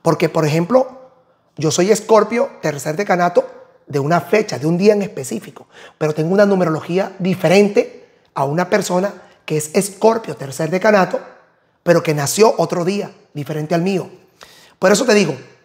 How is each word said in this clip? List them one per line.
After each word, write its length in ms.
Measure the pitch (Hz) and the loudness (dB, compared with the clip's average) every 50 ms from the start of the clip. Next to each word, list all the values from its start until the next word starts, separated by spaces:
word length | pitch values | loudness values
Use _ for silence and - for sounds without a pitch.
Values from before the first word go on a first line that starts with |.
Porque, 280 | _ 165 156 - 175 151 | _ 0 2 2 0 -2
por 160 | - 165 156 | 0 0 0
ejemplo, 600 | 147 147 165 175 175 240 254 262 - - - - - _ _ _ _ _ _ _ _ _ | 0 0 0 0 2 2 2 2 0 -6 -20 -20 -20 _ _ _ _ _ _ _ _ _
yo 140 | - 143 156 | -4 -2 -2
soy 180 | - - 175 202 | 0 0 2 2
Escorpio, 600 | 214 202 - - 220 214 208 208 226 240 - - - - | 2 0 2 2 4 4 4 2 -2 -2 -4 -4 -6 -6
tercer 360 | - 156 147 143 - 156 156 | -6 -6 -6 -4 -8 -6 -6
decanato, 520 | 160 202 202 190 175 175 175 - 247 - - - - - _ _ _ _ | -6 -2 -2 0 0 0 2 2 0 -2 -2 -14 -20 -20 _ _ _ _
de 120 | _ 139 143 | _ -4 -4
una 200 | 139 147 170 170 | 0 0 0 0
fecha, 400 | - - 214 214 214 - - 123 | 0 0 0 0 0 -2 -8 -4
de 80 | 135 | -2
un 100 | 156 170 | -2 0
día 160 | 175 196 208 208 | 2 4 4 2
en 80 | 208 | 2
específico, 680 | 196 - - - 131 - - 220 - - - - - _ _ - - - _ | -2 -6 -8 -10 -10 -8 -10 -10 -12 -14 -20 -20 -20 _ _ -20 -20 -20 _
pero 160 | _ 156 151 151 | _ -4 -4 -2
tengo 200 | 160 156 165 190 | -2 -2 0 2
una 120 | 202 208 | 2 4
numerología 720 | 202 202 185 180 165 156 147 - - 170 185 202 - - - | 4 2 2 0 0 -2 -4 -6 -4 -4 -4 -4 -4 -6 -6
diferente 880 | 180 190 175 - - 160 180 202 208 196 202 240 - - - - - _ _ _ _ _ _ | -4 -4 -2 0 2 4 4 6 4 4 2 0 0 0 -10 -20 -20 _ _ _ _ _ _
a 100 | - 139 | -4 -4
una 260 | 139 147 170 180 175 | -2 -2 -2 -2 0
persona 440 | 220 202 175 - 180 180 190 202 202 - - - _ _ _ | 0 -2 0 0 -2 -2 -2 -2 -6 -12 -20 -20 _ _ _
que 120 | - 156 | -4 -4
es 140 | 151 151 - - | -4 -4 -2 -2
Escorpio, 640 | 214 185 - - - - 220 226 226 226 - - | -2 -2 -2 -4 2 2 2 2 2 -4 -8 -12
tercer 340 | - 147 135 135 - 160 156 | -10 -10 -12 -6 -6 -4 -4
decanato, 500 | 180 185 185 220 214 196 180 175 - 254 - - - _ _ _ _ _ _ _ _ _ _ | -2 0 2 4 4 4 2 0 -2 -8 -10 -14 -20 _ _ _ _ _ _ _ _ _ _
pero 200 | 170 175 165 165 | 2 2 2 2
que 100 | 165 151 | 0 -2
nació 400 | 147 143 135 - 196 214 233 220 | -2 -4 -4 2 4 4 4 4
otro 260 | - 170 165 175 170 170 | 0 -2 -2 -2 -4 -2
día, 280 | 180 202 202 185 151 - _ _ _ _ | -2 -4 -4 -6 -8 -14 _ _ _ _
diferente 400 | 147 139 - 156 151 151 156 180 | -12 -10 -8 -6 -8 -4 -2 -2
al 100 | 170 170 | 0 0
mío. 260 | 190 202 175 - - - - _ _ _ _ - - - - - _ _ _ | 0 -2 -2 -4 -6 -14 -20 _ _ _ _ -20 -20 -20 -20 -20 _ _ _
Por 120 | - 190 | 2 2
eso 140 | 208 196 254 | 2 4 2
te 80 | 233 214 | 2 2
digo 240 | 208 190 151 135 123 - - _ _ | 2 2 0 -4 -8 -14 -20 _ _